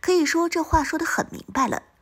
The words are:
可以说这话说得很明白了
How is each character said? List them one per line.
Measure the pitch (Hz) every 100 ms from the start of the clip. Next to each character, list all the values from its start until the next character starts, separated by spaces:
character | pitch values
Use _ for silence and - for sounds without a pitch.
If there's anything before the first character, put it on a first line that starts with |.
可 | -
以 | 359 302
说 | 330 339
这 | 339
话 | 311 330
说 | 285 320
得 | 330
很 | - -
明 | - -
白 | 190 -
了 | 110 - _